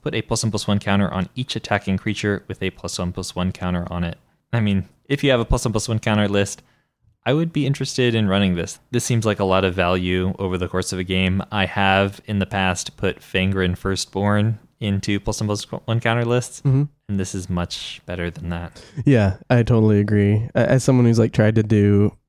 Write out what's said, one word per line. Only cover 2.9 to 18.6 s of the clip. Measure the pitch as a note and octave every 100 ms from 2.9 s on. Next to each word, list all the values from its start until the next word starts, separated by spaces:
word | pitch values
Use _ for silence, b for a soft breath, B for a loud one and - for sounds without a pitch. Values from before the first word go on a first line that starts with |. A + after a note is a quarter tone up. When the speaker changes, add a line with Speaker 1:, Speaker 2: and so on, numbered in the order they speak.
| -
Speaker 1:
one | F2+
plus | E2+ F2+
one | - F2+
counter | - F2+ F2+ F2
on | F2
it. | F2 - _ _ _
I | A#2
mean, | G#2 G2 F2+ _ -
if | C#3
you | C#3+
have | B2
a | A2+
plus | B2+
one | A#2+
plus | G#2+ -
one | A2
counter | - G#2+ G#2
list, | G2+ G2 - _ _ _ _ _ _
I | -
would | D3 E3
be | D#3 C3+
interested | C#3+ C3 - B2
in | A2+ G#2
running | F#2+ G2
this. | F2 E2+ - _
This | B2
seems | - A#2 A2
like | G#2
a |
lot | G2 F#2
of | F#2+
value | F2+ F2 F#2 F2+ F#2 F#2 F#2
over | G2 F2+
the | F2+
course | F#2 F#2
of | F#2
a |
game. | F#2 F#2+ F#2 F#2+ -
I | G#2 F#2
have | - G2 F#2+ G2 G2 -
in | G#2
the | F#2
past | G2 F#2+ F2 - -
put | G2 -
Fangren | - F#2+ F#2 F#2+ F2+ F2
Firstborn | G2 F#2+ - G2 G2+ G#2 G#2 G#2+ - _
into | G#2+ G2 G2+ G2+
plus | - G#2
one | G#2+
plus | G#2 - A2+ -
one | A2+
counter | A#2 A#2
lists, | A#2 B2 - -
Speaker 2:
Mm-hmm. | C#3 C3 D3 - -
Speaker 1:
and | G2
this | F#2
is | F#2+ F2+
much | F2+ F2 - - - -
better | F2+ F2
than | E2 E2+
that. | E2+